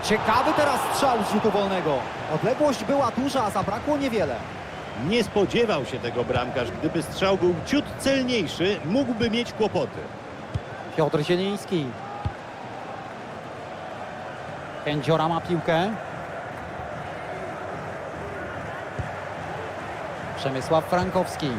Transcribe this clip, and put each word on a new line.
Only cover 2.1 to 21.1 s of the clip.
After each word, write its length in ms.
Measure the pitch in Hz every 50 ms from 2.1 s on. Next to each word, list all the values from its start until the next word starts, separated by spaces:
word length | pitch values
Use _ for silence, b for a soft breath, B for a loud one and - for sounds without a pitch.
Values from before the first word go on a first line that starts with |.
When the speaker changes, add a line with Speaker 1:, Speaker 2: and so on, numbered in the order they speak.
| - - - - 156
Speaker 1:
Odległość 500 | 156 - 202 262 262 302 294 262 - -
była 260 | - 277 277 277 233
duża, 340 | - - 254 277 - 269 240
a 60 | 202
zabrakło 460 | - 208 185 180 196 233 233 294 302
niewiele. 400 | 294 277 269 226 220 170 143 120 107 - - - - - - - - - - - - 117 156
Speaker 2:
Nie 160 | 214 240 220
spodziewał 600 | - - 208 196 165 - 220 240 220 196 151 127
się 140 | - - 120
tego 260 | - 120 113 120 120
bramkarz. 460 | - 127 123 123 123 123 127 123 117
Gdyby 320 | - - - 156 151 165 156
strzał 340 | - - - 190 190 196
był 180 | 190 175 180 175 160 -
ciut 180 | - - 285 294 - - -
celniejszy, 800 | - 269 269 269 262 247 254 233 180 143 - - 170 190 208 - -
mógłby 460 | 143 190 262 277 240 247 220 240 233
mieć 220 | 208 233 240 - -
kłopoty. 460 | - 214 196 - 180 139 - - - - - - - - - - - - - - - - - - - - - -
Speaker 1:
Piotr 260 | - 160 143 - 160 156
Zieliński. 640 | - 180 175 190 196 202 196 - - 190 170 143 127 113 101 - - - - - - - - - - - - - - - - - - - - - - - - - - - - - - - - - - - - - - - - - - - - - - - - - - - - - - - - -
Kędziora 440 | 151 147 151 131 127 165 160 156 160
ma 120 | 170 165
piłkę. 500 | - - 180 165 - - 165 160 175 208 226 - - - - - - - - - - - - - - - - - - - - - - - - - - - - - - - - - - - - - - - - - - - - - - 101 101 - - - - - - - - - - - - - - - - - - - - - - - - - - - - - - - - - - - - - - - -
Przemysław 480 | - - 139 131 131 127 - 160 160 156
Frankowski. 680 | - - 180 175 185